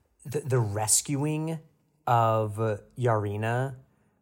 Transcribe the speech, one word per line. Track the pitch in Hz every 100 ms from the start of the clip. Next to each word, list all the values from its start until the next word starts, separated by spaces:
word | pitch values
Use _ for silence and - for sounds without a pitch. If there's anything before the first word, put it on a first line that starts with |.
| _ _ 147
the, | 139
the | 143 127
rescuing | 107 101 107 - - 143 147 151 160 160 - _ _ _ -
of | 120 113 110 110 104 110 104 - -
Yarina, | 120 110 104 104 110 120 135 127 - _ _ _